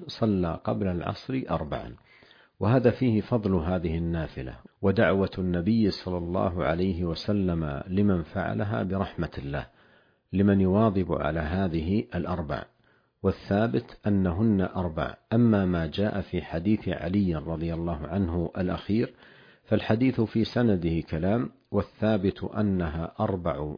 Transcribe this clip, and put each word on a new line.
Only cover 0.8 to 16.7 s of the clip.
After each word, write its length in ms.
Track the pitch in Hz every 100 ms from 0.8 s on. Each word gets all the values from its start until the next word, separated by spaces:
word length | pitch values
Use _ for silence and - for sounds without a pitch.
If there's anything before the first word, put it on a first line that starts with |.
| 98
العصر 540 | 87 76 101 - 131 -
أربعا"، 460 | 82 76 67 60 - _ - - - _ -
وهذا 320 | 98 127 120
فيه 300 | - 131 107
فضل 320 | 95 123 104
هذه 440 | 92 80 92 85 82
النافلة، 640 | 85 82 76 - 64 - - _
ودعوة 500 | 98 95 90 98 95 -
النبي 520 | 92 87 85 113 104
صلى 280 | - - 90
الله 460 | 85 90 101 87
عليه 400 | 71 82 95 85
وسلم 800 | 87 80 - 104 92 82 78 69 -
لمن 360 | 92 104 90
فعلها 600 | 80 95 82 110 104 113
برحمة 480 | 98 95 95 - 78 -
الله، 300 | 69 73 - _ _ _ _ _ _
لمن 280 | 95 101 101
يواظب 520 | 95 98 110 98 87
على 260 | 73 73 80
هذه 640 | 76 90 95 82 80 104 - 87
الأربع، 480 | 85 87 76 67 - _ _ _ _ _
والثابت 760 | 98 - - 101 117 127 - - 107
أنهن 540 | 101 92 85 113 101
أربع. 540 | 92 95 87 80 64 - -
أما 320 | 117 120 104 92
ما 220 | 87 80
جاء 340 | 73 104 101
في 200 | 85 90
حديث 480 | - 80 90